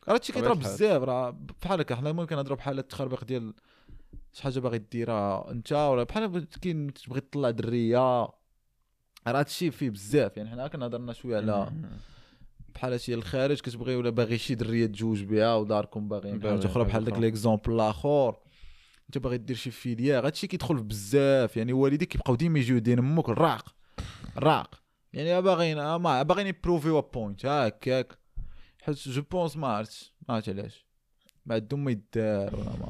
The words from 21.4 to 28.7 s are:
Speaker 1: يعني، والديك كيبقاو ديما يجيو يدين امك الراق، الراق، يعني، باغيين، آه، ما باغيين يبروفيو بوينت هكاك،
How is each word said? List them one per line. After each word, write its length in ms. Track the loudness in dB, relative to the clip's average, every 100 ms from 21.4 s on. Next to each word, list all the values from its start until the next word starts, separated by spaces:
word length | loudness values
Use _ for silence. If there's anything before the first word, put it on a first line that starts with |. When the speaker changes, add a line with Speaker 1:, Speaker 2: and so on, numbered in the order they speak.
| 4 0
Speaker 1:
يعني، 160 | 0
والديك 340 | 2 4 2 0
كيبقاو 260 | -2 2 2
ديما 240 | 4 4
يجيو 180 | 4 4
يدين 220 | 4 4
امك 300 | 4 2 2
الراق، 460 | 4 2 2 -6 -20 _ -12 -12 -12 -12 0
الراق، 440 | 4 4 0 -14 _ _ _
يعني، 280 | -6 0 2
باغيين، 360 | 4 4 2 0
آه، 180 | -2 0
ما 260 | 2 2
باغيين 240 | 4 2 0
يبروفيو 540 | -2 0 2 4 2
بوينت 440 | 0 -4 -6 -4 0
هكاك، 760 | 2 0 0 0 0 -2 -10 _ -10 -8 -10 -18